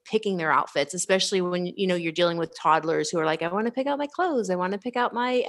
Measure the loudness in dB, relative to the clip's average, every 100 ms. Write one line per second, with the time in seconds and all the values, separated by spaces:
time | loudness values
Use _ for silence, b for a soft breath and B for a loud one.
0 | -4 -2 0 -2 2 2 2 -2 -2 -2
1 | 2 2 2 0 0 -2 -4 -2 0 0
2 | 0 2 2 2 -4 -2 2 2 2 0
3 | 0 0 0 0 -2 -2 -2 -2 -2 -2
4 | -4 -2 0 0 0 -2 -2 -4 -4 -2
5 | 0 0 0 0